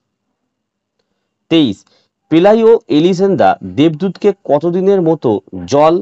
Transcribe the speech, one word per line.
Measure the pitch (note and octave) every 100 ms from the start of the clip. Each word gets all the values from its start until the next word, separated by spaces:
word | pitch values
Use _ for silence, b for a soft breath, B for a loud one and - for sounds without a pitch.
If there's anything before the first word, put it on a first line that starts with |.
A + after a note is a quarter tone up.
| _ _ _ _ _ _ _ _ _ _ _ _ _ _ -
তেইশ, | E3 C3+ F#2+ _ _ _ _ -
পেলাই | D#3+ G3 A3+
ও | A3+ A#3 - D3
এলিসেন্দা | E3+ F3+ G3 F3 G2 - F#2+ F#2
দেবদূতকে | D#3+ D3+ G3 - G#3 G3
কতদিনের | - C#3+ E3+ F3 F#3 G3
মতো | D#3+ D#3+ B2+ G2+ - F#2 F2
জল | C#3+ D#3 F3